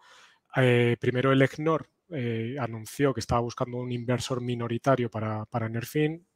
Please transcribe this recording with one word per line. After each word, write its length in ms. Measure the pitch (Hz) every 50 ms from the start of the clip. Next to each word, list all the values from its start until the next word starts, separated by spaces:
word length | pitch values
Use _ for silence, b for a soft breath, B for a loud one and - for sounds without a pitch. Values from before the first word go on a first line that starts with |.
| b b b b b b b b b _ -
eh, 420 | 135 131 123 120 120 120 120 120 -
primero 320 | - 127 123 127 123 135
el 60 | 135
Elecnor, 520 | 135 135 131 - - 151 160 160 147 - _ _ _ _ -
eh, 460 | 165 139 120 120 113 113 113 113 131
anunció 560 | 143 123 113 113 113 110 - - - 143 139 127
que 60 | 113
estaba 220 | - - 127 120
buscando 360 | 117 120 - - 131 123 120
un 140 | 123 123 123
inversor 480 | 123 120 117 117 123 123 - - 135 123
minoritario 720 | 123 123 123 120 117 117 117 117 - 139 135 127 120 113
para, 320 | - 110 107 107 107 107 107
para 200 | - - 120 113
Enerfin 600 | 113 113 117 113 - - 151 151 151 160 170 _ _ _